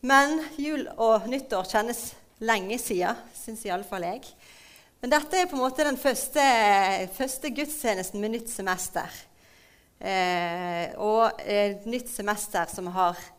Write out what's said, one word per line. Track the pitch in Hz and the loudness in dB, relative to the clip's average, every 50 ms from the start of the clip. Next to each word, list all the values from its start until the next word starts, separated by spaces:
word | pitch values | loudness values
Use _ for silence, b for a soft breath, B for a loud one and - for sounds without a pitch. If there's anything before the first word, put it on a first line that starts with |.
| - | 4
Men | 247 269 269 277 285 311 320 311 302 - - | 6 6 6 6 6 2 -2 -4 -6 -8 -6
jul | 277 302 311 285 - - - - | -4 -4 -4 -4 -6 -8 -4 0
og | 226 226 220 214 196 226 | 4 4 4 4 2 -2
nyttår | 254 277 254 - 226 185 185 185 | -6 -6 -4 -2 -4 -4 -2 0
kjennes | - 214 214 233 240 - - - - - - _ _ _ 220 | 0 0 0 0 -4 -6 -8 -12 -14 -16 -20 _ _ _ 2
lenge | 226 226 208 185 190 220 247 | 2 2 2 2 -2 -4 -4
siden, | - - 233 175 180 185 233 240 - - - - | -4 -2 -2 0 0 0 -2 -4 -8 -18 -18 -16
synes | - - 220 220 - | -14 -12 -12 -10 -6
i | 208 | -4
alle | 180 185 208 202 | -4 -4 -6 -6
fall | - 190 170 | -8 -6 -4
jeg. | 175 196 262 277 - - B B B B B B B B B B B B B - | -6 -6 -8 -12 -18 -20 B B B B B B B B B B B B B -2
Men | 247 | 2
dette | 285 302 302 302 - 370 | 2 2 2 2 0 0
er | 359 359 | 0 2
på | 294 269 | 0 0
en | 254 | 0
måte | 262 254 302 311 294 | 0 2 2 0 0
den | 269 254 | 0 2
første, | - 285 247 - - - - 302 277 277 247 226 220 208 202 196 196 185 196 185 185 180 180 | 0 0 0 0 -4 -2 2 4 6 6 6 6 6 6 6 6 4 4 2 0 -2 -6 -4
første | - 269 262 - - - 302 240 | -6 -4 -4 -4 -6 -6 -6 -4
gudstjenesten | 277 294 294 302 - - 240 208 185 185 190 - 202 208 | -4 -4 -4 -6 -4 -2 -2 0 0 -4 -6 -6 -4 -4
med | 214 226 233 | -4 -4 -6
nytt | 233 - | -6 -8
semester. | - - 190 190 185 185 - - - 170 - - - - - _ b b b b b b b b b b b b b _ | -8 -6 -2 -2 -2 -2 -4 -6 -6 -6 -6 -6 -12 -16 -20 _ b b b b b b b b b b b b b _
Eh, | - 196 196 190 180 180 180 175 175 170 170 180 180 180 175 170 170 - - - | -6 -2 2 2 4 4 4 2 2 0 -2 -2 -4 -2 -2 -2 -4 -4 -6 -2
og | 202 214 214 220 226 220 - - - - | 0 2 4 6 4 4 2 -2 -4 0
et | 208 202 202 202 202 185 196 220 | 2 4 4 2 0 -4 -8 -6
nytt | 233 247 247 - | -6 -6 -6 -8
semester | - - 208 202 214 208 - - - 185 170 165 | -10 -6 -2 -2 -2 -2 -4 -4 -2 -2 -2 -2
som | - - 185 180 | -4 -8 -8 -6
har | 180 190 185 175 175 - - - - | 0 2 2 2 2 -2 -12 -18 -20